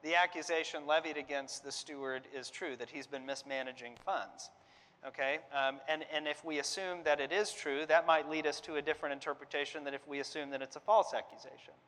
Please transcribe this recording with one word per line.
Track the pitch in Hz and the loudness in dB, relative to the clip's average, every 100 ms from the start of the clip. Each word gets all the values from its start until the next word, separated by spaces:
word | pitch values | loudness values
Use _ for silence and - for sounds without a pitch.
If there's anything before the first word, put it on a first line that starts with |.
the | 156 | 4
accusation | 170 175 175 151 165 156 160 147 | 6 6 2 0 2 2 -4 4
levied | 156 165 147 | 4 4 -4
against | 139 143 135 - | -2 -4 -4 -8
the | 143 | -8
steward | - - 143 135 131 135 | -8 -8 -6 -4 -4 -6
is | 139 123 | -10 -8
true, | - 175 123 | -6 -6 -4
that | 120 | -6
he's | - 131 | -8 -8
been | 139 131 | -8 -6
mismanaging | 135 139 135 131 127 120 120 | -6 -4 -4 -4 -8 -14 -8
funds. | - 175 98 - - - - - - _ 135 | -2 -2 -2 -10 -16 -18 -20 -20 -20 _ -12
Okay? | 131 135 151 - | -2 0 0 -2
Um, | 143 135 139 - | 0 0 0 -2
and, | 156 156 | -2 0
and | 151 151 | -2 0
if | 147 | -4
we | 165 151 | -2 -2
assume | 139 - 190 175 | 0 -2 -4 -2
that | 156 147 | 2 2
it | 139 | 4
is | 175 208 | 2 0
true, | - 151 139 156 | -2 -2 0 6
that | 160 165 | 6 8
might | 160 151 | 4 4
lead | 156 147 | 0 0
us | 139 | 0
to | - 151 | -2 -2
a | |
different | 147 147 151 | 0 0 0
interpretation | 139 156 143 139 151 143 160 | -4 -4 -6 -4 -2 -2 -4
than | 143 | -6
if | 139 147 | -6 -6
we | 143 | -4
assume | 135 160 143 | -4 -4 -4
that | 135 | -6
it's | 131 151 | -6 -6
a | |
false | - 214 185 | 6 6 6
accusation. | 120 - - - - - - | 0 -4 -14 -16 -18 -20 -20